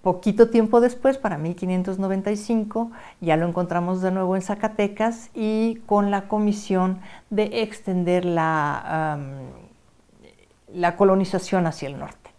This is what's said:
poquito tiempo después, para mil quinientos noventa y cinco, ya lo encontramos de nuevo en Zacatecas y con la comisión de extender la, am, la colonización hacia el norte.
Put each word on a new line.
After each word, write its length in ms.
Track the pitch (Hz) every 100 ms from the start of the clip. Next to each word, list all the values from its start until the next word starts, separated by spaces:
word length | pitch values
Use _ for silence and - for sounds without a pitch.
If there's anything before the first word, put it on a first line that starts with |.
poquito 480 | 190 180 214 208 226
tiempo 320 | 233 220 240
después, 380 | 247 247 269 269
para 180 | 226 156
mil 180 | 160 175
quinientos 440 | 185 185 185 190
noventa 320 | 190 196 190
y 60 | 208
cinco, 520 | 208 226 214 226 233 - - -
ya 180 | 165 160
lo 100 | 170
encontramos 540 | 170 170 175 175 185
de 80 | 185
nuevo 260 | 185 185 190
en 60 |
Zacatecas 880 | 185 202 214 214 202 208 220 226 - -
y 480 | 214 220 226 226 -
con 240 | 208 202
la 180 | 202 196
comisión 720 | 214 214 208 - 185 185 185 - - _
de 320 | 208 214 233
extender 640 | 220 - - 180 175 180 180
la, 880 | 170 160 156 147 143 151 160 156
am, 160 | 147 139 135 127 123 - _ _ _ _ _ - _ _ _ _
la 220 | 180 175 170
colonización 720 | 196 190 185 190 - 190 170
hacia 220 | - 139
el 100 | 147
norte. 320 | - - -